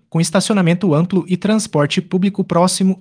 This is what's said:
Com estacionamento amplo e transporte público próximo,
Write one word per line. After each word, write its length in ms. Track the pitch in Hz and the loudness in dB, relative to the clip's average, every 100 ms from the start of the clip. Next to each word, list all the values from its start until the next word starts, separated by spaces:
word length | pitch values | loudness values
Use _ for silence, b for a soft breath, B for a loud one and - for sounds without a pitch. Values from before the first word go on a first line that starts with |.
| _ | _
Com 120 | 165 | -4
estacionamento 720 | 170 196 - 208 165 180 196 | 0 0 0 2 2 2 2
amplo 320 | 147 175 185 185 | 0 0 -2 -2
e 80 | |
transporte 640 | 175 202 214 - 151 147 - | -2 0 -2 0 -2 0 -2
público 440 | - 185 196 196 | -2 -2 0 -2
próximo, 520 | 185 170 180 - 190 185 | -2 0 2 2 0 0